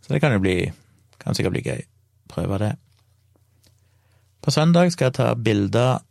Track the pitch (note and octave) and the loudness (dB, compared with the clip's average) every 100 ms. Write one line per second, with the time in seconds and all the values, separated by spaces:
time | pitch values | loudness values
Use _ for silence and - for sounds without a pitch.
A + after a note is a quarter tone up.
0 | - C#3+ D3+ G#2+ F#2+ F2+ F#2+ - _ _ | -2 0 2 2 2 0 -2 -8 _ _
1 | _ _ - - F#2 - - - - _ | _ _ -6 -4 -2 -4 -6 -8 -12 _
2 | _ _ _ - E2+ G2 G#2 - _ _ | _ _ _ -8 -6 -2 -4 -6 _ _
3 | _ _ _ _ _ _ _ _ _ _ | _ _ _ _ _ _ _ _ _ _
4 | _ _ _ _ - D3+ D#3+ E3+ F3+ E3+ | _ _ _ _ -4 2 4 4 4 2
5 | C3 B2+ A#2 A#2 A#2 G#2 G2+ A2+ B2 B2+ | -2 2 0 0 0 0 0 2 0 0
6 | _ | _